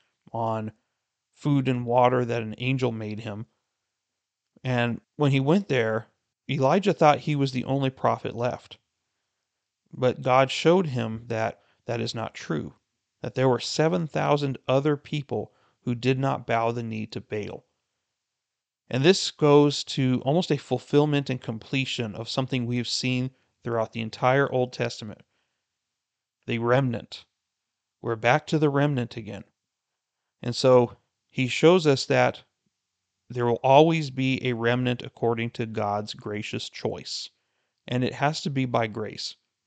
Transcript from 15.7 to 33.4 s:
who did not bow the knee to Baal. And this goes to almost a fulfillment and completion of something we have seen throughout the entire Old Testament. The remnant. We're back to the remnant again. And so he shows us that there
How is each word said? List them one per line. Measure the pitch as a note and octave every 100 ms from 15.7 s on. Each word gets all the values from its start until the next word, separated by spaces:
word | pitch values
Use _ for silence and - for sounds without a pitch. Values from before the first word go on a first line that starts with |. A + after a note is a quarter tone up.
| _
who | -
did | A#2+ B2 C3
not | C3+ C3 A#2+
bow | A#2 A#2
the | A#2+
knee | A2+ A2 G#2+
to | -
Baal. | - G#2+ F#2 - _ _ _ _ _ _ _ _ _ _ _ _ -
And | B2+
this | D3+ F#3+ -
goes | - D3 D3 D3 C#3
to | - - B2+ B2
almost | - E3 -
a | D3
fulfillment | - B2+ - C#3+ D3+ C#3+ C3+
and | B2+
completion | - A2+ - C3+ B2+ - A2+
of | G2 A2+
something | - B2+ B2+ A#2+
we | A#2+
have | A#2
seen | - B2+ B2+ C3 _ _ _
throughout | B2 A2+ A2
the | A2+
entire | A2 - B2+ C3+ C#3
Old | B2+ B2
Testament. | - A#2+ - G#2+ - _ _ _ _ _ _ _ _ _ _ _ _ -
The | A#2
remnant. | A#2 B2+ C3 A#2 - - - _ _ _ _ _ _ _
We're | A#2+ A2+
back | A#2+ D3+ -
to | D#3
the | D3
remnant | C#3 D3 C3+ A#2 A#2+
again. | G#2 G2+ - _ _ _ _ _ _ _ _ -
And | A#2+
so | A#2 C3 B2+ A#2+ - _ _ _
he | - B2
shows | - D#3 F#3 D3+
us | C3+
that | - C3 B2 - _ _ _ _ _ _ _ _ -
there | B2